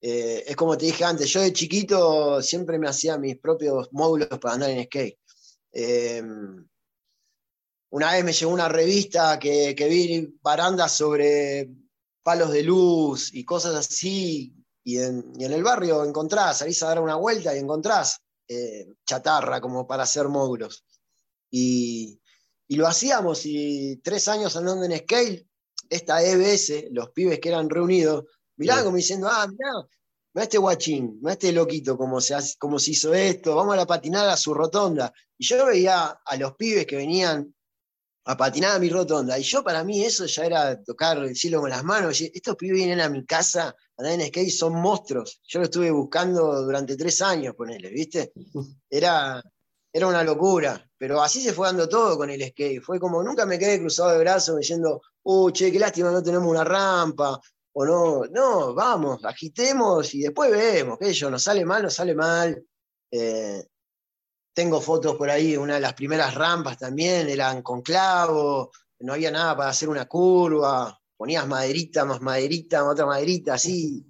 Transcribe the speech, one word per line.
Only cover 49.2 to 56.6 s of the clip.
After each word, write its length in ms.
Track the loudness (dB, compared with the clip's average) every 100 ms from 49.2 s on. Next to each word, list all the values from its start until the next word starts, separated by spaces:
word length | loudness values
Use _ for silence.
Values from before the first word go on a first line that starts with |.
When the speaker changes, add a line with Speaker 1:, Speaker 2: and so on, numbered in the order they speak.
| 0 -6 -12 _ _ _ _
Speaker 1:
era 140 | 0 2
una 160 | 2
locura, 600 | 2 2 2 4 2 -2 -10 -10
pero 240 | -2 2
así 200 | 2 0
se 120 | -2
fue 140 | 0 0
dando 200 | 2 2
todo 300 | 2 4 2
con 120 | -2
el 120 | -6 -8
skate, 320 | -4 -4 -4
fue 180 | -4 -4
como 220 | -2 -2
nunca 220 | -2 0 0
me 140 | 0
quedé 200 | 2 0
cruzado 320 | 0 0 4
de 80 | 4
brazos 380 | 4 4 2 -2
diciendo, 440 | -2 -2 -2 -2 -8 _
"Uh, 280 | 2 4 4
che, 200 | 4 2
qué 80 | 4
lástima, 320 | 2 2 0
no 120 | 2
tenemos 240 | 2 2 2
una 140 | 2